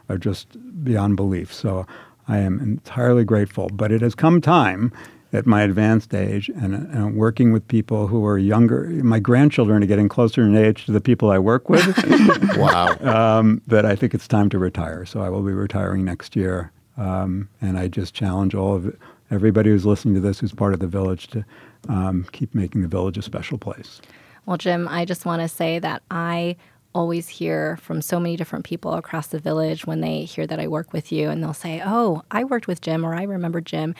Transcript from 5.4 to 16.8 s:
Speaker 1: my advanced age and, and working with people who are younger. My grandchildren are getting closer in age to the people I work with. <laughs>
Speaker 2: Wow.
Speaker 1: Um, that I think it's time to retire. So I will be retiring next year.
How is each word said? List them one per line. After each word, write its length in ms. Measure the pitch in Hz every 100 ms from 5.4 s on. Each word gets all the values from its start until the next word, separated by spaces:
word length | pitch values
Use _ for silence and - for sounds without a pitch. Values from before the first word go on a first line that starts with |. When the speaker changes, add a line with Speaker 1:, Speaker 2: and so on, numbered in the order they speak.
| 127
Speaker 1:
my 180 | 104
advanced 500 | 101 95 107 110 - 101
age 320 | 101 101 104
and, 240 | 311 95
and 420 | 98 165 120 104 107
working 340 | 113 113 120
with 160 | 110 -
people 400 | 113 - 107 101
who 180 | 113 104
are 120 | 98
younger. 480 | 98 107 117 127 160 165
My 160 | 123 113
grandchildren 640 | 101 123 147 - 107 107
are 20 | 98
getting 220 | 104 104
closer 360 | - 117 -
in 120 | 107 107
age 300 | 110 107 -
to 80 |
the 80 | 104
people 280 | 127 117 107
I 100 | 95
work 280 | 101 127 -
with. 160 | 165 185
<laughs> 720 | - - 294 208 - - -
Speaker 2:
Wow. 380 | - 87 87 -
Speaker 1:
Um, 600 | 135 110 113 110 110 113 -
that 180 | 110 104
I 120 | 98
think 160 | 127
it's 160 | - -
time 180 | 107 101
to 80 | 95
retire. 480 | 92 92 80 82 92
So 140 | 107
I 60 | 92
will 120 | 95
be 80 | 98
retiring 540 | 98 101 101 95 95 92
next 320 | 87 - 110
year. 340 | 92 90 85 _